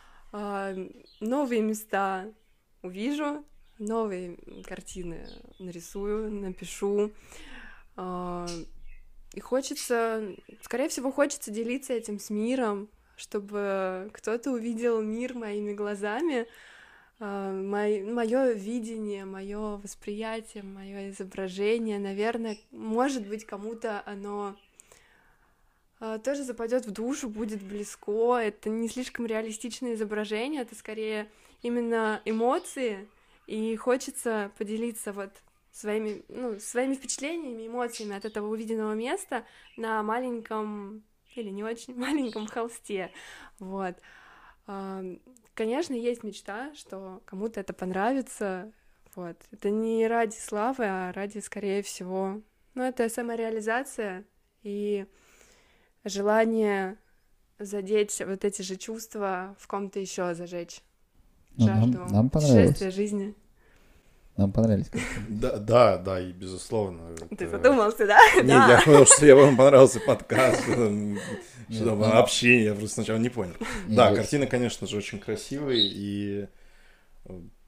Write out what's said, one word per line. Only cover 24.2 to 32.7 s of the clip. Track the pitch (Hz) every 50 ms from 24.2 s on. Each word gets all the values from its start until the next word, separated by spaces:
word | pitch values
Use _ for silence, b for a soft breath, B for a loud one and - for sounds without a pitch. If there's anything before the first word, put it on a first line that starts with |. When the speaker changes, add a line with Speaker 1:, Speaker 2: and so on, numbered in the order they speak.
| 196 202 202 202 202 196 202 - _ b b b b b b b b b b b b b b b b b b b b b b b b _ _ _
Speaker 1:
а, | 226 226 220 220
тоже | 220 254 285 285 277
западёт | 254 233 - 233 226 240 254 240 226
в |
душу, | 190 196 220 240 277 285 - 233
будет | 208 214 233 214 220 202
близко. | 196 190 202 208 208 - - - - - 208 220 226 240 247 247
Это | 220 208 208 - - 214
не | 220 226 233 226
слишком | - 247 254 - - - 240 226
реалистичное | 220 220 220 226 214 - - 247 226 - 262 240 233
изображение, | 214 220 202 214 208 214 202 214 214 233 277 311 285 240
это | 226 226
скорее | - - - 214 220 214 214 214 214 208 214 b b b b b b
именно | - 240 240 240 240 233 226 226 220 214 214 196 -
эмоции, | - 220 220 233 247 277 359 - -